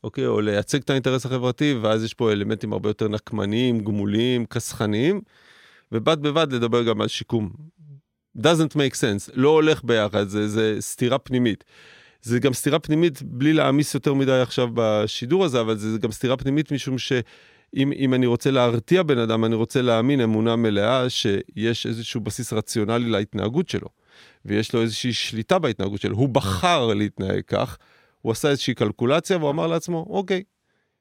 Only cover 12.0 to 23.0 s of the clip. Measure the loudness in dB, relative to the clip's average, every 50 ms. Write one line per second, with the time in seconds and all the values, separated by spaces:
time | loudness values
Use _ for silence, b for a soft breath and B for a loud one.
12 | B B B B -4 -2 -2 2 2 2 0 0 -2 0 0 0 0 0 0 2
13 | 2 0 0 -4 -14 -12 -6 0 2 2 2 4 2 2 2 2 0 0 -4 -2
14 | 0 0 2 2 2 2 4 2 2 0 0 -2 -2 0 0 0 2 2 2 2
15 | 0 -2 -4 -8 -2 0 2 2 2 2 2 0 0 0 -2 -2 -2 -4 -2 -2
16 | -2 -4 -4 -2 -2 -2 -2 0 -2 -2 -2 -2 -2 -2 -4 -6 -4 -4 -6 -6
17 | -2 -2 -2 -2 -2 b b b b b b b b b -2 0 0 0 0 0
18 | 0 2 2 2 4 2 2 2 0 2 2 4 2 2 2 0 0 2 2 2
19 | 4 2 2 2 2 0 0 2 2 2 2 0 -2 0 0 0 2 4 2 4
20 | 4 2 2 2 2 2 2 2 2 2 2 2 2 2 2 2 2 2 2 2
21 | 0 -2 -2 -2 0 0 0 -2 -4 -8 _ -2 -2 -2 -2 -2 -4 -6 -6 -8
22 | -8 -8 -8 -6 -6 -6 -8 -8 -8 -4 -4 -4 -4 -2 -2 -2 0 0 0 0